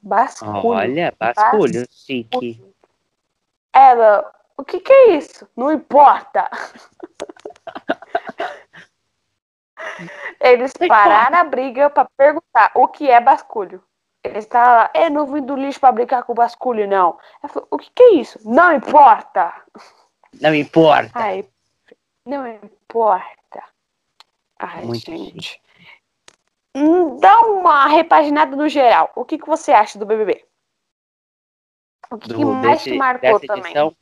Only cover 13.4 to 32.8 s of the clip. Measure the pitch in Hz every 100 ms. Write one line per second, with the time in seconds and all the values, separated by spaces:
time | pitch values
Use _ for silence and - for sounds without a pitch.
13.4 | - 226 185 185 _ _ _ _ 202 190
14.4 | 214 240 240 233 208 - 330 294 285 294
15.4 | 254 277 269 269 262 226 240 254 240 226
16.4 | 233 - 254 226 202 196 180 - _ _
17.4 | - - - 294 - - 494 359 - -
18.4 | 214 247 349 302 - 294 277 208 - -
19.4 | 175 - _ - _ _ _ _ _ _
20.4 | 147 156 143 - 160 135 117 240 220 190
21.4 | 196 _ _ _ _ _ _ _ - 285
22.4 | 254 220 202 _ _ 226 220 185 - _
23.4 | _ - - _ _ _ _ _ _ _
24.4 | _ _ 175 165 117 117 - 165 185 170
25.4 | - - _ _ _ _ _ _ _ _
26.4 | _ _ _ 269 302 349 339 254 359 403
27.4 | 466 403 359 294 285 302 330 311 302 294
28.4 | 302 269 302 294 254 180 160 - 247 311
29.4 | - 311 311 247 214 208 202 220 214 156
30.4 | _ _ _ _ _ _ _ _ _ _
31.4 | _ _ _ _ _ _ - - - -
32.4 | 277 - - 311